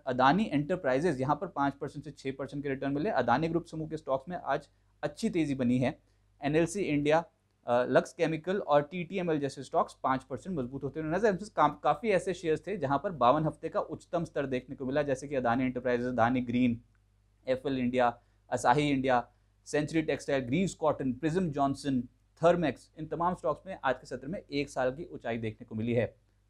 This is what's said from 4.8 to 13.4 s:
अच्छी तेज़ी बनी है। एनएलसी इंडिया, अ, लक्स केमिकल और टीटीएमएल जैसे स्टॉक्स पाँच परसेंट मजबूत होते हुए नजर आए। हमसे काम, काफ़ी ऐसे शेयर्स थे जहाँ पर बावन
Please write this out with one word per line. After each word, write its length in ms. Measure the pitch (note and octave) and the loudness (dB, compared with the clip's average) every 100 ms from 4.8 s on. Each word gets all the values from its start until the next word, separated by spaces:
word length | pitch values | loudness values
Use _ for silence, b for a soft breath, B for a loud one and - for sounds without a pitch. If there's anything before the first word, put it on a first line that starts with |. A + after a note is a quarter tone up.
| _ _ | _ _
अच्छी 280 | D3 - A3+ | -8 -4 -2
तेज़ी 240 | F3 D3 | 0 0
बनी 240 | C3+ A#2+ B2+ | 0 2 2
है। 200 | B2 D#3+ _ _ _ _ | 0 -2 _ _ _ _
एनएलसी 400 | - D#3 E3 G3+ | 0 2 2 0
इंडिया, 360 | D#3 D3 D3 D#3 E3+ _ _ _ - | -2 0 4 2 0 _ _ _ 0
अ, 180 | A#2+ | 2
लक्स 280 | B2 C#3 F#3 | 4 2 2
केमिकल 460 | - D#3+ D#3+ F3 G3 | 0 -2 0 -2 -4
और 240 | - D3 | 2 2
टीटीएमएल 580 | D3 F3+ E3 F#3+ F3 D#3 | 2 -4 -6 -4 -2 0
जैसे 220 | C#3 C#3+ | -2 -6
स्टॉक्स 340 | B2+ E3 - - | -2 -2 -2 -2
पाँच 220 | C3+ C3 | -2 -2
परसेंट 340 | - B2+ F#3 F3 | -4 -10 -4 -4
मजबूत 260 | B2 C3+ | -4 -6
होते 160 | C3+ D#3 | -6 -6
हुए 100 | D#3 | -2
नजर 160 | F3 A3 | 2 2
आए। 60 | |
हमसे 200 | F#3 G#3 - | 2 -2 2
काम, 240 | D3 D4 | 2 4
काफ़ी 260 | - - A#3 | 0 0 2
ऐसे 240 | F#3 F#3+ | 0 0
शेयर्स 320 | F3 E3 D3+ - | -2 -2 -2 -2
थे 100 | G3+ | -4
जहाँ 220 | C3+ C#3 | -2 0
पर 140 | - | -2
बावन 320 | D#3+ A#2+ D3 | 4 4 6